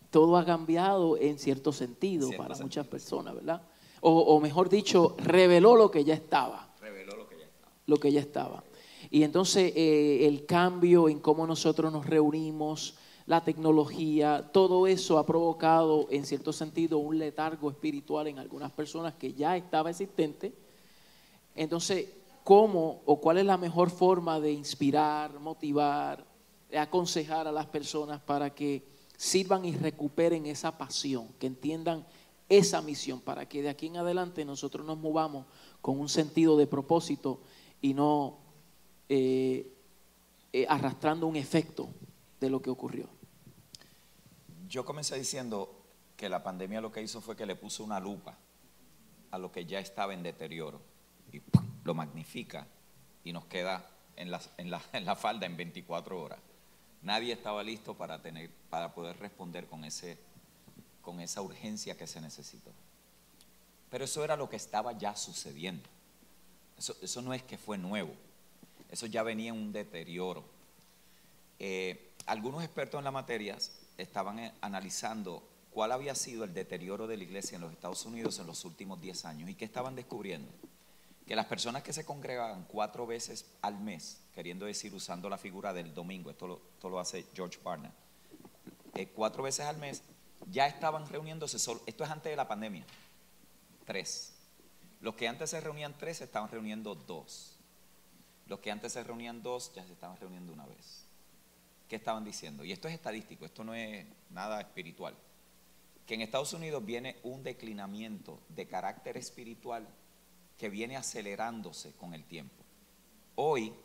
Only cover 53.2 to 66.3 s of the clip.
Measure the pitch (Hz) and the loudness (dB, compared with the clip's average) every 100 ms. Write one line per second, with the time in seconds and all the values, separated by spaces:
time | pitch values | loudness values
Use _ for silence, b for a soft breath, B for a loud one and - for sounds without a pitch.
53.2 | 85 85 - 92 90 92 - _ _ - | -12 -12 -10 -6 -4 -6 -10 _ _ -16
54.2 | 90 85 - - 90 87 - 120 92 98 | -10 -12 -12 -14 -10 -10 -10 -10 -6 -4
55.2 | 110 110 92 85 87 92 - 85 - 92 | -4 -6 -8 -10 -12 -12 -10 -10 -8 -12
56.2 | 76 - - _ b b b _ 85 107 | -12 -16 -20 _ b b b _ -6 -4
57.2 | 120 110 110 104 104 110 - 98 87 80 | -4 -8 -6 -8 -8 -12 -14 -14 -12 -12
58.2 | 82 78 82 - - 82 85 85 85 90 | -14 -16 -18 -20 -10 -8 -8 -10 -14 -12
59.2 | 101 - 90 85 80 80 76 - 87 80 | -16 -16 -16 -14 -16 -16 -14 -14 -14 -18
60.2 | - - _ _ - - - _ - 87 | -20 -20 _ _ -20 -20 -20 _ -18 -14
61.2 | 85 - 95 - 110 107 - 87 82 82 | -12 -10 -12 -12 -12 -10 -12 -14 -14 -16
62.2 | 80 - 71 - - 57 _ _ _ _ | -16 -18 -20 -20 -20 -20 _ _ _ _
63.2 | _ _ - _ _ _ - 123 135 151 | _ _ -20 _ _ _ -14 -10 -8 -6
64.2 | 151 151 127 107 - 107 117 110 101 104 | -4 -4 -6 -10 -6 -6 -4 -6 -8 -8
65.2 | - 82 80 71 90 87 - _ _ _ | -12 -12 -14 -10 -10 -10 -16 _ _ _
66.2 | _ | _